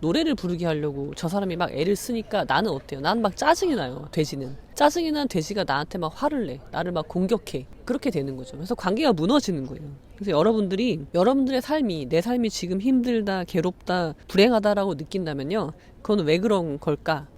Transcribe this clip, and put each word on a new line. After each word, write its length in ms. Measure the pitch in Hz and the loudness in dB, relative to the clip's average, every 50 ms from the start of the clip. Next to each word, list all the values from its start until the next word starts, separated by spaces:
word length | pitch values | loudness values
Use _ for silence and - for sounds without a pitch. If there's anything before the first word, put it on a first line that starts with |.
노래를 340 | 147 160 196 302 330 320 269 | 0 0 2 2 2 2 0
부르게 320 | - - 175 175 165 175 | 0 -2 -4 -2 -2 0
하려고 460 | 165 156 151 151 147 139 139 139 147 143 | -2 0 0 -2 -4 -4 -4 -6 -8 -6
저 140 | - - 160 | -6 -4 -2
사람이 280 | 185 202 202 185 165 | -2 -2 -2 -2 -2
막 140 | 175 180 - | -2 -4 -2
애를 220 | - 139 160 190 202 | -2 0 0 0 0
쓰니까 500 | - - - 240 226 214 - - 196 151 | 0 -2 -4 -4 -4 -4 -2 -2 -2 0
나는 280 | - 131 147 208 214 | 2 2 2 2 0
어때요? 280 | 147 135 - - 147 135 | -2 -4 -6 -10 -10 -2
나는 220 | 143 165 208 233 | 0 0 2 2
막 140 | 220 196 180 | 0 0 -2
짜증이 400 | - 269 302 339 - 392 349 285 | 2 2 2 2 4 2 0 0
나요, 320 | 202 143 123 131 147 147 143 | 0 -2 -4 -6 -8 -12 -4
돼지는. 460 | - 165 151 - 147 139 135 127 135 - - - - | -2 -2 -2 0 -4 -6 -8 -10 -10 -14 -16 -10 2
짜증이 380 | - 285 302 - 349 330 320 | 4 4 4 4 2 0 0
난 160 | 302 294 285 - | 0 0 -2 0
돼지가 340 | - 180 151 - 202 208 175 | 0 -2 -2 -2 -2 -2 0
나한테 340 | 143 135 139 156 - - 185 | 0 0 0 -2 -4 -4 -4
막 140 | 165 156 - | -4 -6 -4
화를 340 | - 269 302 302 269 214 139 | -2 -2 0 0 0 -2 -4
내. 120 | 127 139 - - | -6 -10 -12 -6
나를 180 | - 151 170 180 | -4 -4 -4 -2
막 160 | 175 160 156 | -2 -4 -4
공격해. 600 | - - 180 185 190 233 202 - - - 135 127 - - - - | -2 -2 0 2 2 0 0 -2 -4 -8 -8 -8 -10 -16 -10 -6
그렇게 260 | - 247 285 - 262 | -4 -4 -2 -2 -2
되는 260 | 202 151 139 139 135 | 0 0 -2 -4 -6
거죠. 200 | 127 131 - - | -8 -10 -12 -12
그래서 180 | 139 170 185 240 | -10 -6 -6 -6
관계가 380 | - - 185 196 240 320 277 | -2 0 0 0 4 4 4
무너지는 540 | 202 151 160 196 277 294 - 202 175 143 131 | 4 4 4 4 4 2 2 0 -2 -4 -6
거예요. 180 | 123 131 - 151 143 143 - - - - | -8 -10 -12 -12 -14 -16 -16 -18 -20 -16
그래서 200 | - 196 202 160 | -8 -4 0 2
여러분들이, 680 | 147 170 220 226 220 202 180 190 190 247 247 170 156 143 - - | 4 4 4 4 2 2 0 0 0 2 0 0 -2 -4 -2 2
여러분들의 480 | 170 185 233 269 277 262 254 269 254 | 4 4 4 4 4 2 2 0 0
삶이, 440 | - - 302 311 269 208 170 156 135 123 | 0 0 0 0 0 0 -2 -4 -2 0
내 120 | 156 165 | 0 0
삶이 300 | 175 240 247 247 233 214 | 2 2 0 0 0 0
지금 300 | - - 185 175 185 190 | -2 -4 -4 -2 -2 0
힘들다, 640 | 202 269 262 254 233 254 240 226 208 202 190 185 175 | 2 4 4 4 4 2 2 2 0 0 -2 -2 -2
괴롭다, 680 | - - 190 170 180 - - - - 180 180 170 160 143 - - | -2 0 0 0 0 -2 -4 -4 -2 0 0 0 -2 -4 -8 -10
불행하다라고 680 | - - 190 202 247 240 220 202 208 208 202 196 196 165 | 0 4 6 6 6 6 4 4 4 2 2 2 0 -2
느낀다면요. 800 | 139 156 - - 190 175 160 147 139 135 147 196 226 185 156 156 - - - - - | -4 -6 -6 -6 -4 -4 -4 -4 -4 -4 -2 -2 -2 -2 -4 -6 -10 -18 -20 -20 -8
그건 240 | - - 208 208 160 | -2 0 2 2 4
왜 120 | 147 160 180 | 4 4 4
그런 420 | 190 233 208 190 170 160 139 147 | 4 2 2 2 2 -2 -4 -4
걸까? 480 | - 165 147 - - 165 156 143 151 - - | -2 -2 -2 0 0 -2 -2 -2 -4 -10 -16